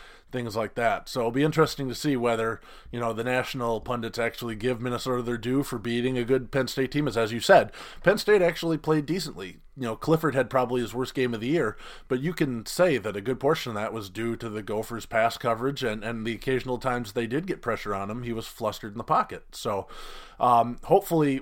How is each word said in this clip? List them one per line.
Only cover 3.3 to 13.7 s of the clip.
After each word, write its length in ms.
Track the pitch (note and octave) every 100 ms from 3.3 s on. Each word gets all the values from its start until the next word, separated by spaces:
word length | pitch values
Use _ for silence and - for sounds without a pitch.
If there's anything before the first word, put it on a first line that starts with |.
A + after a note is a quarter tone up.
| B2+ B2+ C3+ A#2 A2
pundits 360 | A2 A#2+ A2+ -
actually 380 | A2+ - A#2+
give 260 | G#2+ A#2+ A#2
Minnesota 420 | B2 A#2+ C3 B2
their 140 | A#2 A#2+
due 280 | A#2 C3+
for 120 | C#3 B2
beating 400 | A#2 A#2+ B2+ B2+
a 80 |
good 280 | A#2 C3 A#2
Penn 160 | C3+ B2
State 240 | - C3
team. 160 | D3 D3
As, 80 | A2
as 160 | A2
you 80 | A#2
said, 320 | - F3 G#2+ - - -
Penn 120 | F3 G#3
State 240 | - G#3
actually 380 | E3+ D#3+ E3 D#3
played 280 | - D#3 C#3
decently. 500 | F3+ D#3 F2 F#2+ D#2+ - -
You 100 | A#2+
know, 100 | A2
Clifford 400 | - D#3+ D#3+ B2+
had 120 | A#2+
probably 340 | C3 A#2+ B2
his 120 | A2
worst 200 | A#2 B2+
game 200 | C3+ B2+
of 60 | A2+
the 80 | A#2+
year, 280 | E3+ A2+ - - - -
but 140 | B2+
you 120 | D#3
can 320 | F3 C3+ A#2
say 320 | G2+ - F3+ B2+
that 180 | G#2 G2+
a 40 |
good 200 | G#2 B2
portion 300 | C#3 D#3+ B2